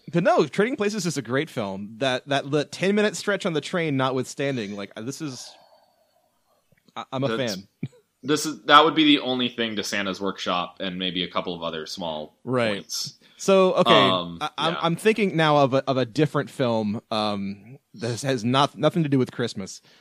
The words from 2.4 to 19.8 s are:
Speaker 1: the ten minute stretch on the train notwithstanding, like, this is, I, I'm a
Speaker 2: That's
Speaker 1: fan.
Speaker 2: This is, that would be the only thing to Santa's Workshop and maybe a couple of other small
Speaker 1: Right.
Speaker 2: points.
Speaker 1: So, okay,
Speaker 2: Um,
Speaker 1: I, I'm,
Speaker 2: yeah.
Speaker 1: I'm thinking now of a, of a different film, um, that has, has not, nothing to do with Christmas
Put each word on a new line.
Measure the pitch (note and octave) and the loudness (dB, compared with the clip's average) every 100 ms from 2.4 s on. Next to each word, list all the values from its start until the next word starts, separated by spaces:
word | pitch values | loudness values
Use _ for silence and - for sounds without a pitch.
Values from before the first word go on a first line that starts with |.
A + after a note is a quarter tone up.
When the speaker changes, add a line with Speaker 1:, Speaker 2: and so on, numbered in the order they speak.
| C#3 | 0
Speaker 1:
the | D3 C3+ | -2 -2
ten | - F#3 | -2 0
minute | G#3 G#3 F3 | 2 0 -2
stretch | - G3 F#3+ | -2 -2 -2
on | |
the | D#3 | -4
train | - F#3 D#3+ C3+ | -2 -4 -2 0
notwithstanding, | C3 C3 A#2+ - C#3 C3 G2+ G2+ | 0 -2 -4 -4 -4 -4 -6 -8
like, | G2+ - | -10 -10
this | A2+ C3+ | -10 -8
is, | D3+ B2 - - _ _ _ _ _ _ _ _ _ _ _ _ _ | -10 -10 -16 -20 _ _ _ _ _ _ _ _ _ _ _ _ _
I, | A#2+ G#2+ | -16 -8
I'm | C3 | -4
a | C3 A2+ | -2 0
Speaker 2:
That's | A#2+ | -2
Speaker 1:
fan. | F#2+ G2 - - _ _ _ | -4 -10 -12 -12 _ _ _
Speaker 2:
This | B2+ D3+ | -2 0
is, | D#3 C#3 | -2 -4
that | C3+ D3 | 6 8
would | D#3+ | 8
be | D#3 | 6
the | D3+ C#3+ | 4 4
only | B2+ B2+ B2 | 2 -2 -2
thing | - A2+ G2+ | -2 -4 -4
to | |
Santa's | F#2+ G#2 G2 F#2 | -4 -4 -4 -4
Workshop | G2 - G2+ F2+ E2+ - | -4 -4 -2 -2 -2 -6
and | F#2+ F2+ | -8 -4
maybe | F#2 F2+ | -4 -4
a | F2 | -4
couple | - G2 | -4 -4
of | E2 | -6
other | E2 D#2+ D#2 | -6 -6 -10
small | - E2+ D#2 D2+ _ | -8 -6 -6 -10 _
Speaker 1:
Right. | - B2+ A2+ | -4 0 0
Speaker 2:
points. | G2 - - - - _ - | -2 -6 -10 -10 -14 _ -6
Speaker 1:
So, | - F#3+ F#3 | 2 4 6
okay, | E3+ F3+ A2 G2 | 4 6 6 6
Speaker 2:
Um, | F#2 F2 E2+ | 2 -2 -8
Speaker 1:
I, | - - | -8 -4
I'm, | D#3 | -4
Speaker 2:
yeah. | - | 0
Speaker 1:
I'm | E3 E3+ | -2 0
thinking | G#3+ A3+ G3 D#3 | 2 2 2 2
now | D#3 D3 | 4 6
of | C3+ | 4
a, | C3+ - | 2 0
of | C3 | -2
a | |
different | A#2+ A2+ D3 D3 B2 | 0 0 0 0 -4
film, | - B2 A2+ G#2 A2+ - | -2 0 0 -2 -4 -4
um, | A2 G#2+ G2+ G2 G2+ A2 C#3 _ | -2 -2 -2 -6 -10 -16 -20 _
that | - A#2 | -8 -6
has, | A2+ | -4
has | C3+ C3 | -2 -2
not, | A#2 C3+ C#3+ - | 2 2 2 2
nothing | D3+ F3 | 0 2
to | D3 | 2
do | C#3 | 2
with | B2 | 2
Christmas | - A#2 G2+ F#2+ - | -2 -6 -6 -12 -14